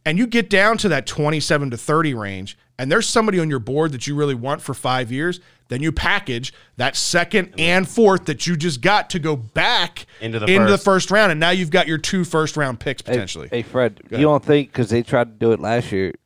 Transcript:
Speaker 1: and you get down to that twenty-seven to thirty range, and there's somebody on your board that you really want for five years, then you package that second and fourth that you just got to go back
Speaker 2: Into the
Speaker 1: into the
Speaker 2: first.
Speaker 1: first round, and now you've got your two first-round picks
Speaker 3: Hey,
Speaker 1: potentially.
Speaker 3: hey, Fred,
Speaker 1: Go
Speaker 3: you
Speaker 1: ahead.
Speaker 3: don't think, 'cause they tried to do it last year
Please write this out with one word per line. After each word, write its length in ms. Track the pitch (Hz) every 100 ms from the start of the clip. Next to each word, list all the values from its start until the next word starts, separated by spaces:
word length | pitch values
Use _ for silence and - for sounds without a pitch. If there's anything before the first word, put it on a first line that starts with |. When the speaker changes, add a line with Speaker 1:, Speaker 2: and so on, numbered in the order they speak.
| 156
Speaker 1:
and 120 | 170
you 80 | 240
get 220 | 233 -
down 280 | 196 208 226
to 100 | 208
that 160 | 143 -
twenty-seven 640 | - 147 156 - 151 139
to 80 | 117
thirty 380 | - 156 160 120
range, 420 | 101 95 98 - _ -
and 120 | 131
there's 160 | 202 220
somebody 320 | 233 214 185
on 80 | 156
your 100 | 139
board 320 | 110 143 160
that 160 | 131 143
you 80 | 147
really 180 | 147
want 260 | 127 127 151
for 140 | -
five 380 | - 127 127 120
years, 280 | 131 170 180 _ _ -
then 160 | 123
you 80 | 156
package 600 | 151 175 196 196 120 135 - _ -
that 180 | 131 -
second 580 | - 175 170 208 180 -
and 280 | 165 185 190
fourth 380 | - 214 185 -
that 220 | 147 165
you 100 | 170
just 240 | 170 131
got 300 | 175 208 -
to 80 | 180
go 160 | 156 143
back 720 | 110 160 196 233 175 - - -
Speaker 2:
Into 200 | 113 113
the 80 | 104
Speaker 1:
into 160 | 190 202
the 60 | 196
Speaker 2:
first. 40 | 202
Speaker 1:
first 260 | 190 -
round, 180 | 202 208
and 80 | 156
now 120 | 170
you've 180 | 185 170
got 180 | 180 156
your 120 | 156
two 240 | - 190 170
first-round 540 | 160 156 151 139 120
picks 240 | 147 131
Speaker 3:
Hey, 80 | -
Speaker 1:
potentially. 360 | 123 95 80 69
Speaker 3:
hey, 100 | 120
Fred, 400 | 110 127 120 101 -
Speaker 1:
Go 80 | 113
Speaker 3:
you 100 | 151
Speaker 1:
ahead. 60 |
Speaker 3:
don't 100 | 147 -
think, 280 | 147 135
'cause 160 | - 113
they 140 | 120
tried 220 | 117 131 117
to 200 | 107 117
do 60 |
it 80 | 107
last 320 | 101 117 -
year 220 | 95 95 -